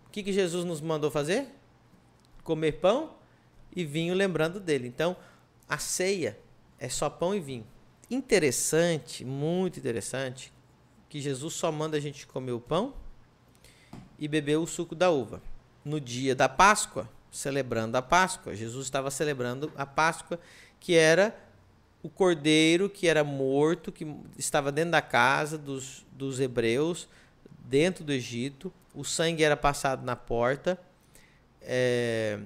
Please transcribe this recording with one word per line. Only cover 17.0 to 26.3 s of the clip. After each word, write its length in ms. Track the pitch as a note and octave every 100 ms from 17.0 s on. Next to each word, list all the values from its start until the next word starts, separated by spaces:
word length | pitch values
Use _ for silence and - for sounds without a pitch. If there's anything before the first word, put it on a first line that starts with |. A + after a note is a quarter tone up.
| A#2 - _
celebrando 640 | - C#3+ C#3 B2+ A2+ A2+ B2
a 60 |
Páscoa, 540 | C3 F3 F#3 - - G2+
Jesus 320 | A2+ B2 C3+
estava 240 | C#3 C3+
celebrando 600 | - D3+ C#3 A#2+ B2+ D3+ D3
a 100 | C#3
Páscoa, 540 | - D#3+ E3 - E3+ - - - _
que 160 | - E3+
era 420 | D#3+ E3 G#3 - - - _ _ _ _
o 80 | D#3+
cordeiro 800 | - F#3 E3+ D3 D#3 D#3+ E3+ G3
que 180 | - E3+
era 160 | D#3
morto, 680 | D3 C#3 C3+ C#3 D#3 E3+ E3+
que 160 | - D#3 D3 - -
estava 340 | - D#3 C#3
dentro 200 | C#3+ E3+
da 100 | D#3+
casa 560 | - B2 A#2+ C#3+ D3+ D#3
dos, 480 | C#3+ C3+ B2+ - -
dos 280 | C3 C3+